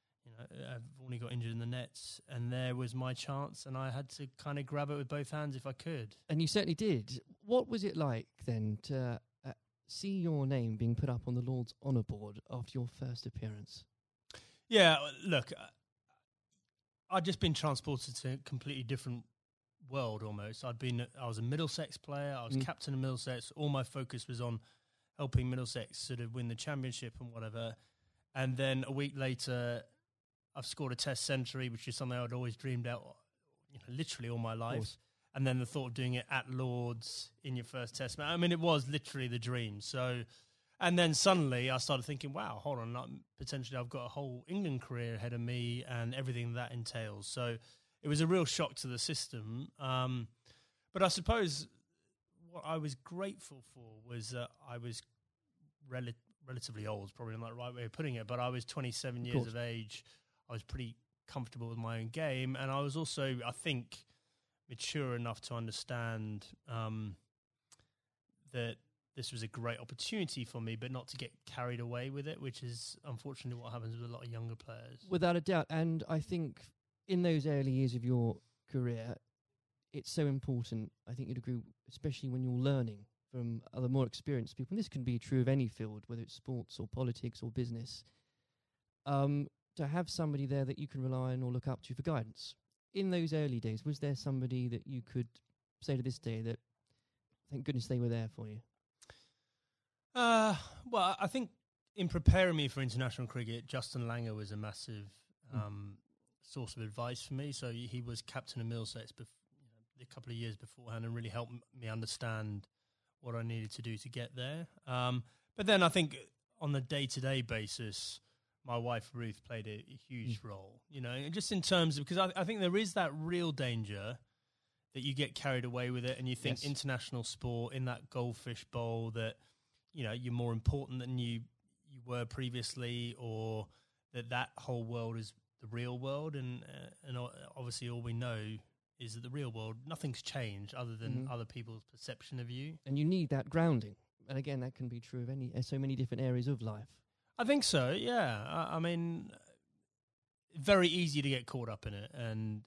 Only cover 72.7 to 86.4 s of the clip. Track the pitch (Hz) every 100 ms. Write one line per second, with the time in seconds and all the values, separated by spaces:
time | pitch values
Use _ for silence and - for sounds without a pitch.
72.7 | 117 - - 147 117 147 127 127 120 113
73.7 | 120 113 117 117 117 117 113 117 113 -
74.7 | 113 117 120 185 180 175 175 175 170 -
75.7 | 160 165 160 - 160 - 175 151 - -
76.7 | _ _ _ - 180 175 156 151 143 135
77.7 | 131 131 120 120 123 117 - - _ _
78.7 | 131 123 117 117 - _ _ _ _ _
79.7 | _ _ 147 - 165 147 135 - 123 117
80.7 | 113 110 - - 123 127 123 123 120 -
81.7 | - - - 151 - 135 127 127 123 135
82.7 | 135 113 104 107 _ _ 127 117 113 -
83.7 | 127 127 135 123 - - 131 113 - 127
84.7 | 208 - 139 123 120 - 131 123 139 117
85.7 | - 110 107 - 117 113 -